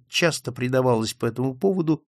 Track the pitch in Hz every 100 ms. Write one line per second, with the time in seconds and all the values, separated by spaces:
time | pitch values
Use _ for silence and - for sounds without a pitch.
0 | _ - 170 147 - 120 127 131 127 117
1 | 110 - 120 113 131 127 196 190 160 151
2 | _